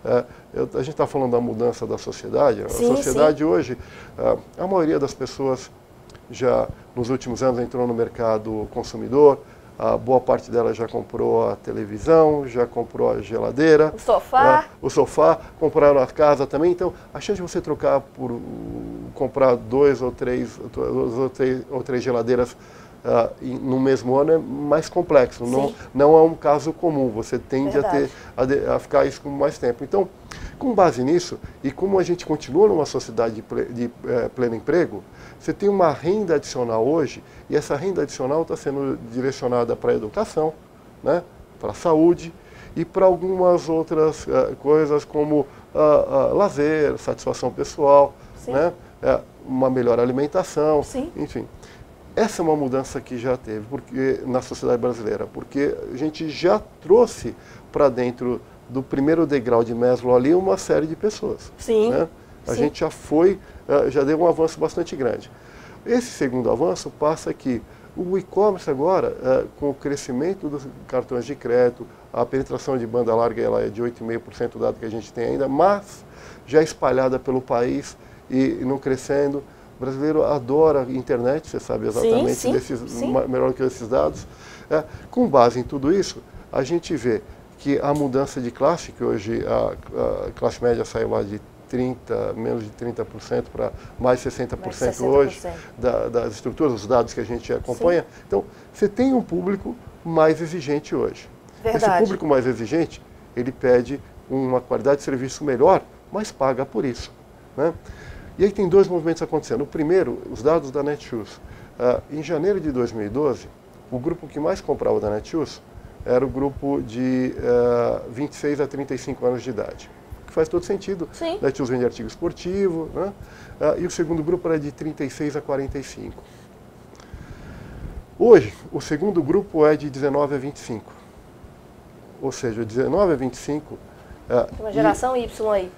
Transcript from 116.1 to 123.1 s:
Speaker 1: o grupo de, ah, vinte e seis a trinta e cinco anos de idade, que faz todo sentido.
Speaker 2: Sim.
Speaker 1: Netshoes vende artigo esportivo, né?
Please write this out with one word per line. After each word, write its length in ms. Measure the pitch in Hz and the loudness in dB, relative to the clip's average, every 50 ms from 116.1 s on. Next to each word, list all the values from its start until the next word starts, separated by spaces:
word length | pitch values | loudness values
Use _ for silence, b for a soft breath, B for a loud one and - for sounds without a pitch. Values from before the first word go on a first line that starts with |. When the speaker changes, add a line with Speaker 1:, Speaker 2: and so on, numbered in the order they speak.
| 123 127 135 | 2 2 2
Speaker 1:
o 40 | 131 | 0
grupo 520 | 120 131 139 139 135 - - 139 143 143 | -2 -2 -4 -4 -4 -4 -4 -4 -4 -4
de, 540 | 131 120 107 120 127 127 127 127 127 127 - - | -4 -6 -6 -4 -2 0 0 0 0 -2 -4 -4
ah, 600 | 135 123 120 120 120 123 120 120 120 117 117 - - 127 | 0 2 2 4 4 4 2 2 2 0 -2 -4 -6 -10
vinte 220 | 120 117 147 143 | -8 -6 -8 -8
e 40 | - | -6
seis 240 | - - 147 143 135 | -6 -4 -4 -2 -2
a 40 | 143 | -2
trinta 300 | 135 - 135 139 135 139 | -4 -4 -8 -6 -6 -6
e 20 | |
cinco 280 | 123 - - 131 - 123 | -8 -6 -8 -8 -2 -2
anos 180 | 123 127 120 113 | -2 -2 -2 -4
de 60 | 131 | -6
idade, 420 | 120 101 - - - - - - - - - - - - - | -6 -6 -6 -6 -8 -14 -18 -20 -20 -20 -20 -20 -20 -18 -18
que 60 | - | -6
faz 160 | - 170 160 | -2 -2 -2
todo 160 | 156 - 175 175 | 0 0 -4 -2
sentido. 460 | - 208 190 196 - 196 180 165 - | -2 -6 -6 -4 -6 -6 -6 -8 -12
Speaker 2:
Sim. 260 | - - 339 330 339 415 | -10 -8 -6 -6 -4 -2
Speaker 1:
Netshoes 260 | - 139 131 - 143 | -2 -2 -2 -2 -4
vende 160 | 117 127 123 123 | -2 -2 0 0
artigo 240 | 120 120 - 117 | -2 -2 -4 -12
esportivo, 840 | 110 - - 170 175 - - - 175 185 196 202 190 170 165 160 - 120 | -12 -10 -6 -6 -6 -6 -6 -8 -6 -2 0 0 0 0 -2 -8 -8 -6
né? 160 | 139 175 202 | -6 -6 -6